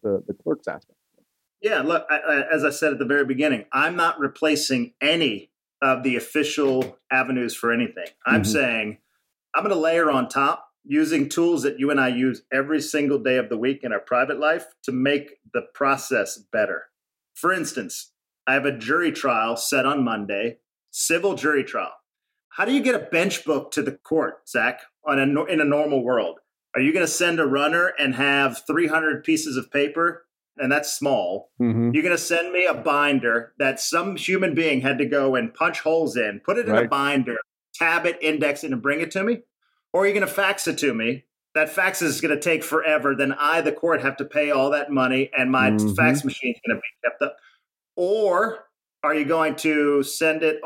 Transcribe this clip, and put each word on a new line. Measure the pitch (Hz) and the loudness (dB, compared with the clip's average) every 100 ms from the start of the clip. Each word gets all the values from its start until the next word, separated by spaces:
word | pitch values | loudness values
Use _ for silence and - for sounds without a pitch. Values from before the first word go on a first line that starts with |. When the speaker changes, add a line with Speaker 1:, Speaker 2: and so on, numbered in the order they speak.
Speaker 1:
the, | 107 95 - | -2 -2 -4
the | 101 | -8
clerk's | - 156 - | -4 -4 -6
aspect. | 73 _ _ _ _ _ _ _ _ | -10 _ _ _ _ _ _ _ _
Speaker 2:
Yeah, | 208 147 | -2 0
look, | 139 165 - | 0 -2 0
I, | 151 | -2
I, | 165 147 135 160 | 0 0 2 0
as | |
I | 147 | 0
said | 147 156 | 0 -2
at | 135 | 0
the | 127 | 0
very | 143 135 | 0 0
beginning, | 127 151 123 - | 0 0 0 -2
I'm | 131 151 175 | -2 0 0
not | 170 170 | 0 0
replacing | 139 - 156 147 - 131 120 - | -4 -2 0 0 0 -2 -4 -4
any | 143 165 147 101 - _ _ - | 0 2 0 -2 -10 _ _ -2
of | 135 127 | 0 2
the | 131 120 | 0 -2
official | - 156 147 - 139 127 123 - - | -2 -2 -2 0 0 2 -2 -6 -4
avenues | 131 127 127 120 - | -2 0 -2 -4 -4
for | 117 | -2
anything. | 117 117 - 85 - | 0 -2 -4 -14 -8
I'm | 123 110 | 0 2
Speaker 1:
Mm-hmm. | 101 | 2
Speaker 2:
saying | 110 131 113 107 107 _ _ _ _ _ 143 | 0 0 -2 -6 -10 _ _ _ _ _ -4
I'm | |
gonna | 208 185 | 0 0
layer | 160 165 156 | 2 2 2
on | 135 120 | 2 0
top | 139 139 165 - _ | 0 0 0 -6 _
using | - 147 151 160 135 | -2 0 2 2 0
tools | 170 170 165 | 0 2 2
that | 135 131 | 0 -2
you | 139 | 0
and | 139 | 2
I | 131 | 2
use | 123 131 120 - | 2 0 -2 -4
every | 135 139 156 | -2 0 -2
single | - 151 143 139 | -2 -2 0 0
day | 120 127 | 2 0
of | 113 | 0
the | 107 | -2
week | 127 139 | -2 -2
in | 123 | -4
our | 101 | -4
private | - 123 135 139 | 0 0 0 0
life | 151 165 165 _ | 0 0 -4 _
to | - | -6
make | 131 135 143 143 - _ 123 | -2 2 0 -2 -20 _ -6
the | - | -6
process | - 139 135 - 123 95 - | -2 0 0 0 -2 -2 -6
better. | - 113 101 85 - _ _ _ _ | -6 -2 -2 -2 -10 _ _ _ _
For | - 170 | -4 0
instance, | 185 160 - 92 - - _ _ _ - | 0 -2 -8 -10 -12 -16 _ _ _ -2
I | |
have | 135 139 | 0 0
a | 123 | -4
jury | 110 160 170 | -2 0 0
trial | - 139 113 113 117 | -2 -2 0 0 -2
set | - 135 131 | -2 0 0
on | 143 | 0
Monday, | 120 107 101 101 117 117 _ _ _ | 0 -2 -4 -4 -4 -6 _ _ _
civil | - - 170 196 | -6 -2 0 0
jury | 156 143 143 | 0 0 0
trial. | 127 113 - - _ _ _ _ _ | 0 -6 -8 -10 _ _ _ _ _
How | - 208 | -4 0
do | |
you | 269 | 2
get | 254 | 2
a | 226 | 0
bench | - 240 214 - | 0 0 0 -2
book | - 143 - | -2 -2 -2
to | - | -4
the | 135 | -4
court, | 135 - 160 139 - - | -6 -2 0 0 -4 -6
Zach, | 123 113 127 - _ | -2 0 -2 -14 _
on | 151 139 | -2 2
a | 139 | 2
nor-, | 143 185 | 0 0
in | 165 | 0
a | 147 | 2
normal | 147 151 139 | 2 2 0
world? | 120 123 92 82 _ _ _ 120 | 2 0 0 -6 _ _ _ 0
Are | |
you | 135 | 2
gonna | 160 160 | 2 0
send | - 175 165 | 0 0 2
a | 143 | 2
runner | 139 147 170 180 - | 2 2 2 0 0
and | 143 127 | -2 0
have | 139 139 135 117 - | 2 4 2 -2 -2
three | 151 165 | 0 2
hundred | 160 156 139 | 2 0 -2
pieces | - 156 156 131 | 0 0 0 -6
of | 120 | -4
paper? | 143 143 160 170 165 _ _ _ - | 0 0 0 -2 -2 _ _ _ -4
And | 131 | 0
that's | 147 147 | 0 0
small. | - 143 127 92 - - - | -4 0 0 0 -4 -8 -2
Speaker 1:
Mm-hmm. | 120 113 117 | 0 2 2
Speaker 2:
You're | 139 | 2
gonna | 170 170 | 2 0
send | - 170 180 | 0 -2 0
me | 180 180 | 0 0
a | |
binder | 131 160 143 143 139 120 117 117 - | 0 0 2 2 2 2 0 -2 -2
that | 139 135 | -2 0
some | - 165 185 175 | -2 -2 -2 -6
human | 175 190 185 | -2 0 0
being | 156 160 131 | 0 0 2
had | 135 135 | 0 0
to | 135 | 0
go | 143 135 131 | 2 2 0
and | 113 | -2
punch | - 170 165 | -2 -2 -2
holes | 156 160 151 113 | 0 0 0 -2
in, | 107 101 | -2 -4
put | - 208 | -4 -2
it | 220 | 2
in | 107 | 2
a | |
Speaker 1:
Right. | 120 | 2
Speaker 2:
binder, | 139 139 139 120 113 - _ _ | 2 2 0 0 -4 -10 _ _
tab | - 170 175 175 | -2 0 2 0
it, | 170 | -2
index | 156 151 143 143 156 | -2 0 0 -2 -4
it, | |
and | 127 | -4
bring | 139 147 | -2 -2
it | 160 | -2
to | 190 | -2
me? | 202 233 - _ _ _ _ | 0 -2 -4 _ _ _ _
Or | 175 | 0
are | 196 | 2
you | |
gonna | 208 190 | 2 0
fax | 196 196 202 - | 0 0 0 -2
it | - | 0
to | 143 | 0
me? | 113 113 135 _ _ _ | 0 -2 -4 _ _ _
That | 156 156 | -2 0
fax | 190 185 190 | 0 0 0
is | 165 127 | -2 0
gonna | 160 147 | 0 0
take | 175 156 | 0 0
forever. | - 156 160 151 139 131 | 0 0 2 2 2 0
Then | 135 135 | 0 0
I, | 147 165 | 2 2
the | 151 | 0
court, | 151 170 156 | 0 0 0
have | 135 135 | 0 -4
to | 147 | -4
pay | 151 147 | 0 2
all | 147 139 | 2 2
that | 147 147 | 0 0
money, | 139 127 131 139 143 | 0 2 2 0 0
and | 127 | 2
my | 131 117 | 4 4
Speaker 1:
Mm-hmm. | 107 107 | 2 2
Speaker 2:
fax | 98 - 143 139 | 2 2 2 -2
machine | - 127 117 | -4 -6 -6
is | - | -4
gonna | 113 | -4
be | - - 120 | -6 -6 -6
kept | - | -4
up. | 147 - _ _ _ _ _ - | -6 -6 _ _ _ _ _ -4
Or | 180 214 208 175 226 - - _ _ _ | 0 2 2 2 0 -4 -16 _ _ _
are | 147 156 | -2 0
you | |
going | 143 165 156 - | 0 2 0 0
to | 160 151 147 143 | 0 2 4 2
send | 139 - 160 156 | 0 0 0 2
it | 156 156 | 0 0